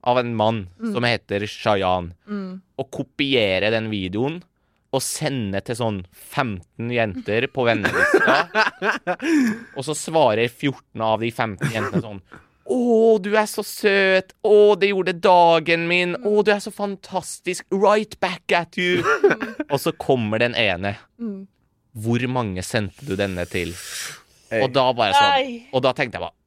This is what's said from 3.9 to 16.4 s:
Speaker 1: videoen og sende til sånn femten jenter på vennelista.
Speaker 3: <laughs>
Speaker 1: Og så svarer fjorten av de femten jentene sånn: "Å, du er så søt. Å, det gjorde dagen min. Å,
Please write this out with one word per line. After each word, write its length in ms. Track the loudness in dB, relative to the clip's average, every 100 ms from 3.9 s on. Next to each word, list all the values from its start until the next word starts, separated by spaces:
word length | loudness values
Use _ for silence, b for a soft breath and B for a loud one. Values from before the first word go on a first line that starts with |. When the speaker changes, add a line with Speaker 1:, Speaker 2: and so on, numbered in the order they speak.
Speaker 1:
videoen 520 | -6 -4 -4 -4 -6 -16 _ _ _ _
og 100 | -4
sende 580 | -4 -4 -4 -4 -4 -4
til 140 | -6 -4
sånn 280 | -2 -4 -10
femten 760 | _ -10 -6 -4 -6 -12 -10 -6
jenter 560 | -2 -2 -4 -4 -2 -2
på 160 | -2
vennelista. 840 | 0 2 0 0 2 2 2 2 0 -2 -2 -2 -4
Speaker 3:
<laughs> 880 | -4 -4 -6 0 2 2 -2 -10 -10
Speaker 1:
Og 80 |
så 100 | -8
svarer 540 | -8 -2 2 4 4 -2
fjorten 540 | -2 -6 -6 _ -4
av 180 | 0 0
de 100 | -2
femten 380 | -2 -4 -2 -4
jentene 300 | -4 -4 -4
sånn: 200 | -6 -14 B B B B -4
"Å, 520 | 0 2 4 6 4
du 100 | 2 0
er 100 | 0
så 160 | -4
søt. 680 | -8 -2 2 4 4 2 0 -4
Å, 320 | 4 8 8 6
det 140 | 2
gjorde 240 | 2 -2 2
dagen 680 | 6 8 8 4 2 0 2
min. 260 | 0 0 -2
Å, 260 | 0 2